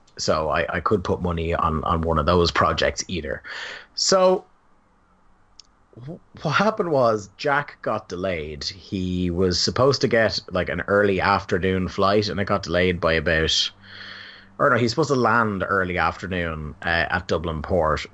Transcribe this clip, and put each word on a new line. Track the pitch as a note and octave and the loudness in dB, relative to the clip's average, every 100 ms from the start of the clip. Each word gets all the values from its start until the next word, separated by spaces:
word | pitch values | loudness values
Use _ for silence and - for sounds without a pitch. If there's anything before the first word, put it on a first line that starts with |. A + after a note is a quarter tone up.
| _ - | _ -6
So | - D#2+ D#2 | -2 -2 0
I, | C#2 - F2+ | -2 -2 -2
I | |
could | - G#2 | 0 0
put | F#2+ F#2+ | 0 -2
money | F2 E2 E2 | -2 -2 -2
on, | E2 D#2+ D#2 | 0 0 -2
on | - E2+ | -2 0
one | E2 D#2+ | 0 0
of | D2+ | 2
those | F2 E2 | 2 2
projects | - D#2+ D2+ C2+ - - | 2 0 2 0 -2 -6
either. | F2 C2+ A1 - - - - - | -8 -6 -10 -10 -14 -12 -14 -14
So | - - F#3+ F#3 F#3 - _ _ _ _ _ _ _ _ _ _ - - _ _ - | -6 2 4 4 2 -2 _ _ _ _ _ _ _ _ _ _ -20 -20 _ _ -20
wh-, | B2+ F#3 _ - | -16 -16 _ -8
what | D#3 | 0
happened | C#3 G3+ G#3+ F3 | 2 2 0 0
was | C#3 A#2 A2 F#2+ - | 4 4 2 -4 -6
Jack | D3 C#3+ C#3+ - | 0 0 -2 -6
got | C3+ G#2+ - | -6 -6 -6
delayed. | F2+ F#2+ E2+ D2+ D2+ | -6 -4 -4 -6 -10
He | - F#2+ - G2 F#2 F2+ F2+ | -10 -12 -8 -4 -2 0 0
was | E2+ F#2 F2+ | 2 2 2
supposed | - F#2 C3+ B2+ | 0 2 2 2
to | A2 | 2
get, | A2+ G#2+ - - | 4 2 0 -4
like, | F2+ E2 | -4 -2
an | F2 - | -4 2
early | G2+ G#2 F#2+ | 4 4 4
afternoon | E2+ G2 - F#2+ F#2+ F#2+ F2 | 2 2 0 -2 0 0 -2
flight, | - G2 G#2+ G#2 | 0 2 2 0
and | E2 | -2
it | G2 | -2
got | G2+ | -2
delayed | E2+ F2 F#2 F2 | 0 2 2 2
by | E2+ | 2
about, | D#2+ D#2 D#2+ D#2+ - - - - - - - - - - - | 2 2 2 2 0 -2 -8 -20 -20 -18 -18 -20 -20 -14 0
or | C#3+ | 2
no, | A#2+ | 4
he's | A#2+ | 2
supposed | A#2+ C#3+ | 0 0
to | |
land | C3 A2+ A#2 A2 G2 F2 | 2 4 4 2 0 0
early | G2 F2+ F2 | 0 0 0
afternoon, | E2+ - F#2 F2+ E2+ D#2 D2+ - | 0 -2 -4 -4 -4 -4 -8 -6
uh, | F2 E2 E2 | -2 0 0
at | E2+ - | -2 -2
Dublin | E2+ E2 D#2+ | -2 -2 -6
Port, | - F#2 D#2 D2 - | -2 0 2 0 -4